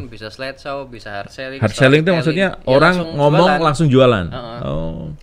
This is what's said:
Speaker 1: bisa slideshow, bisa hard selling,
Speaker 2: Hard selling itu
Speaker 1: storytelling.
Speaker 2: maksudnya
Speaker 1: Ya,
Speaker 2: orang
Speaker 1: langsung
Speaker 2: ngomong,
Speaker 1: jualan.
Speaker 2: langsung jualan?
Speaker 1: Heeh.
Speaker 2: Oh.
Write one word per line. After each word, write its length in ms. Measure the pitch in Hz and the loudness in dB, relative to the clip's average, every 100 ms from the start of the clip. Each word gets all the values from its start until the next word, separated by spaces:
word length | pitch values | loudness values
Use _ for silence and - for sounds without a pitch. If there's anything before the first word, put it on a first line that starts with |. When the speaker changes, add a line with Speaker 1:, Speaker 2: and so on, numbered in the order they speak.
| 87 | -8
Speaker 1:
bisa 180 | 107 107 | -14 -16
slideshow, 640 | 104 135 135 147 139 127 | -12 -12 -12 -12 -12 -12
bisa 240 | 117 107 101 | -16 -14 -12
hard 140 | 101 | -12
selling, 320 | - 131 135 | -14 -14 -4
Speaker 2:
Hard 80 | 107 | -4
selling 300 | 101 131 147 | 2 4 4
itu 80 | 160 | 4
Speaker 1:
storytelling. 80 | 170 | 0
Speaker 2:
maksudnya 300 | 160 160 190 | 0 -2 -2
Speaker 1:
Ya, 140 | - - | -4 0
Speaker 2:
orang 260 | 135 165 185 | 4 4 2
Speaker 1:
langsung 120 | 165 | -2
Speaker 2:
ngomong, 320 | 143 147 160 175 | 0 2 4 4
Speaker 1:
jualan. 120 | 147 | 2
Speaker 2:
langsung 260 | 160 143 156 | 0 2 4
jualan? 380 | 131 127 110 87 | 6 4 4 -2
Speaker 1:
Heeh. 320 | - - - | -8 -12 -10
Speaker 2:
Oh. 500 | 67 73 82 82 80 76 | -6 -6 -6 -8 -12 -14